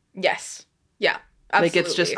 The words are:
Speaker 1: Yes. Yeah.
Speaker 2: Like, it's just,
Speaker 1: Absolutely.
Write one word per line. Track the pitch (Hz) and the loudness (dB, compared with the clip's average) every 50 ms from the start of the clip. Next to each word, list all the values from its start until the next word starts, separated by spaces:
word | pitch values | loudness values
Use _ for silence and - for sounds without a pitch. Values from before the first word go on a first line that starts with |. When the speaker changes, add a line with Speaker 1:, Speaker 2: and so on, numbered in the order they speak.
| _ _ _ | _ _ _
Speaker 1:
Yes. | - 190 170 - - - - - - - _ _ _ _ _ _ _ | -4 -2 -2 -2 -2 -6 -12 -16 -16 -18 _ _ _ _ _ _ _
Yeah. | 208 165 - - - _ _ _ _ _ - | -2 -2 -2 -2 -6 _ _ _ _ _ 2
Speaker 2:
Like, | 202 196 170 165 | 2 2 4 2
it's | 180 170 175 151 | 2 0 0 0
just, | - 175 - | 0 0 0
Speaker 1:
Absolutely. | - | 0